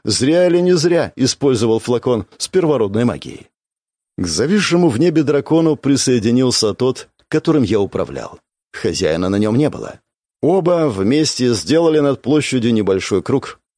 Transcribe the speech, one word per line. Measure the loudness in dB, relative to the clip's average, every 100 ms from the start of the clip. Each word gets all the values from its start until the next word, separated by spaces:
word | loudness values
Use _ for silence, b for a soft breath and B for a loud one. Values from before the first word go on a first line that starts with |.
зря | -6 -2 2 2 4
или | 2
не | 2
зря | 2 2 0 -2 -2
использовал | -2 0 0 2 2 0
флакон | 0 -2 0 -2 -4 -12
с | -4
первородной | 0 0 0 0 0 -2
магией. | -2 -10 -18 -20 _ _ _ _ _ _ -8
К | -6
зависшему | -2 0 0 0 2 2
в | 2
небе | 2 2
дракону | 0 -2 0 0 2 0
присоединился | 0 0 2 0 2 2 2 0 -2
тот, | 0 -2 -2 -12 _ _
которым | -2 0 0
я | 2 0
управлял. | -2 -4 -6 -8 -12 -18 _ _ _
Хозяина | -6 -4 -2 -2 0 0
на | 0
нем | 0 0
не | 0
было. | -4 -12 -14 _ _ _ _
Оба | 0 2 2 0 0
вместе | 0 0 0 0 0 0
сделали | 0 0 2 4 2
над | 0 -2
площадью | 0 0 0 -2 0
небольшой | 0 2 0 0 -2
круг, | 0 -2 -4 -16 _